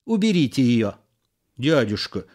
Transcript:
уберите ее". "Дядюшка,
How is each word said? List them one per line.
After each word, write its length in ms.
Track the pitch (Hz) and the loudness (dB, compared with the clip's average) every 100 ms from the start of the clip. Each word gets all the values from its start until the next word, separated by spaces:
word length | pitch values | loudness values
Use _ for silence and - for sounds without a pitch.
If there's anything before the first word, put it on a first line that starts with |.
уберите 580 | - 226 220 180 131 - | -4 -2 0 2 0 2
ее". 320 | 123 120 104 - _ _ _ _ _ - | 2 2 0 -6 _ _ _ _ _ -6
"Дядюшка, 680 | 135 151 110 104 - 98 - | 0 0 0 -4 -6 -10 -12